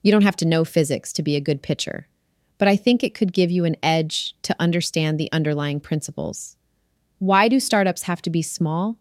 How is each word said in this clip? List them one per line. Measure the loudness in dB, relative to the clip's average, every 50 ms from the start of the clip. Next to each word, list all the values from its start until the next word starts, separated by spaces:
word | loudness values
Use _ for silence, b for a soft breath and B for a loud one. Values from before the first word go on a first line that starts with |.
| 4
You | 6
don't | 6 6
have | 6 4 2
to | 2 0
know | 2 2 2 0
physics | 2 2 0 0 2 -2 -4 -6 -8 -8
to | -4 -2
be | -2 -2
a | -2
good | 0 -2 -4 -4
pitcher, | -2 -6 -4 -4 -4 -8 -8 -12 -14 _ _ _ _ _ _ _ _ _ _
but | _ 2
I | 2 2
think | 4 4 2 2 2 0
it | -4 _
could | -2 -2 0 2
give | 2 0 2
you | 2 0 0
an | 0 -2 0 0
edge | 0 2 2 0 -2 -4 -8 -8 -8 -12 _ -6
to | -6 -4
understand | 0 0 0 0 0 -2 -2 -2 -2 0 0 -2 -2
the | -4 -2 -2
underlying | -2 -2 0 -2 -2 -2 -4 -4 -6
principles. | -6 -4 -6 -6 -4 -8 -10 -8 -8 -8 -8 -10 -14 -18 _ _ _ _ _ _ _ _ _ _ _ _ _ _
Why | 0 2 4 4 4 4
do | 4 2
startups | 2 2 2 2 2 2 0 -2 -4
have | -6 -6 -4
to | -4 -2
be | -2 -2
small? | -2 -4 -4 -4 -4 -2 -2 -2 -4 -4 -6 _